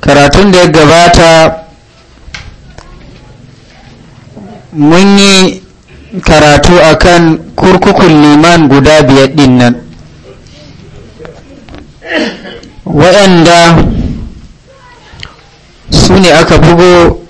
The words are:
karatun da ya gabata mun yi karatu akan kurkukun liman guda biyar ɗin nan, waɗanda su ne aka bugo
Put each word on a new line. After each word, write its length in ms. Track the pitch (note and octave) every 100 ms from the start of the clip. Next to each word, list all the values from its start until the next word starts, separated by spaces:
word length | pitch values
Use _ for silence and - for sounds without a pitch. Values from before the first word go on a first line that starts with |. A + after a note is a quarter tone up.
karatun 500 | - C#3+ C#3+ - G3+
da 60 | F3+
ya 80 | F3
gabata 640 | D#3 D3+ E3 F3 E3+ E3 D#3+ D#3+ D#3+ - - _ _ _ - - - - - - - - C6+ - - - - - - - - - - - - - - - - -
mun 460 | D#3+ D3 E3 G3 G3+
yi 440 | G3 G3 F#3+ F#3 - _ _ - - F#3+
karatu 480 | - D#3 D3+ C#3+ - F3
akan 580 | D#3+ D#3 F3+ F3 E3 D#3+ -
kurkukun 540 | - F#3 F#3 G3 G3 F3+ D#3
liman 460 | D3 D3 D#3+ E3+ D3+
guda 340 | C#3 C#3 D#3
biyar 240 | C#3 C3+ C3+ D3+
ɗin 160 | C3+ B2+
nan, 160 | A#2+ A#2+ - - - - - - - - - - - - - - A#3+ - - - - - - - - A3+ - - F#3 - - -
waɗanda 1000 | - D3 E3 F#3+ G3 F3 E3 E3+ E3+ E3 E3 - - - - - - - _ C5+ - - - - - - _ _ _ _ -
su 240 | - - F#3
ne 120 | F#3
aka 240 | D3+ E3+ D#3+
bugo 600 | D#3+ E3+ F3+ F3 E3+ - -